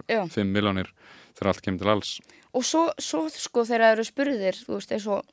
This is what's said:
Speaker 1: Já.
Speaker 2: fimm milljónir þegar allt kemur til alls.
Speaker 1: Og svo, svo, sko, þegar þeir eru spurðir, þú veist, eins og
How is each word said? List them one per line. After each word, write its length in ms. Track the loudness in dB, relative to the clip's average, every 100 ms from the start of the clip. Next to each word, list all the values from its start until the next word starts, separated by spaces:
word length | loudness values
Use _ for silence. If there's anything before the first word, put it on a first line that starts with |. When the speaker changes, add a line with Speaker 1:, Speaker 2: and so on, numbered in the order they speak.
Speaker 1:
Já. 160 | -4 -2 -2
Speaker 2:
fimm 240 | -2 0
milljónir 360 | 2 2 0 -4 -10 -20 -20 -20
þegar 200 | -4 -2
allt 120 | 0
kemur 160 | -2 -2
til 100 | 2
alls. 220 | 2 0 -10 -16 -20 _
Speaker 1:
Og 160 | -4
svo, 180 | 0 2 2 -2
svo, 280 | -4 -4 -4
sko, 380 | -6 -4 -2
þegar 180 | 2 4
þeir 120 | 6
eru 100 | 4
spurðir, 540 | 0 -2 -2 0 -2 -4
þú 180 | -6 -8
veist, 160 | -4
eins 140 | -6 -2
og 180 | -4 -6